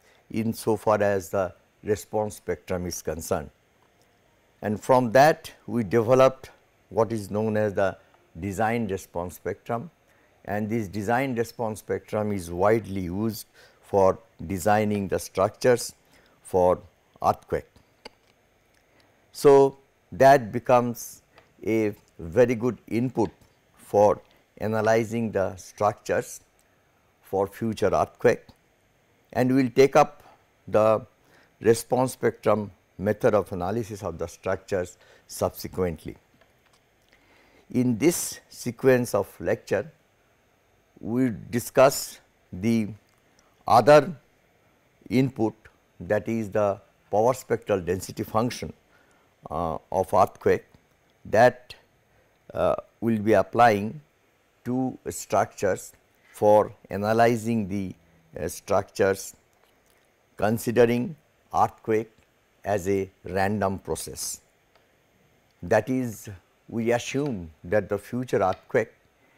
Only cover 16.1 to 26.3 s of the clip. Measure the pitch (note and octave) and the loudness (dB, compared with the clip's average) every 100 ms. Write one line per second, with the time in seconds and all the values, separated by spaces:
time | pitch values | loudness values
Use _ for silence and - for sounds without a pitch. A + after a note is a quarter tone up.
16.1 | _ _ _ - F#2 F2+ E2 - _ _ | _ _ _ -4 2 2 2 -4 _ _
17.1 | _ F#2+ - - D#2 - _ _ _ - | _ -2 -2 -4 -8 -8 _ _ _ -20
18.1 | - _ _ _ _ _ _ _ _ _ | -20 _ _ _ _ _ _ _ _ _
19.1 | _ _ - D3 C#3 C#3 - _ _ _ | _ _ 2 8 8 6 0 _ _ _
20.1 | F2+ C3+ C#3 G#2+ A#2 - B2 A#2+ A2+ - | 4 6 6 4 -4 2 2 2 -6 -14
21.1 | - _ - _ _ - A2 G#2+ G#2 _ | -20 _ -20 _ _ -2 0 0 -4 _
22.1 | - E2 G2 A#2+ A#2 B2 G2+ - A2+ B2+ | -16 -2 2 2 2 -4 -4 -6 -4 -2
23.1 | A#2+ G2 - _ _ _ _ - G2+ G#2 | -2 -4 -6 _ _ _ _ -2 4 4
24.1 | - - _ _ - G#2 A2 G#2+ A2+ G#2+ | 2 -6 _ _ -10 -6 -2 0 0 0
25.1 | A#2 A2+ G2 F#2+ F#2+ - - G#2 - - | -4 -4 -2 -4 -6 -18 -2 -2 -2 -4
26.1 | F2+ A#2+ | -4 -4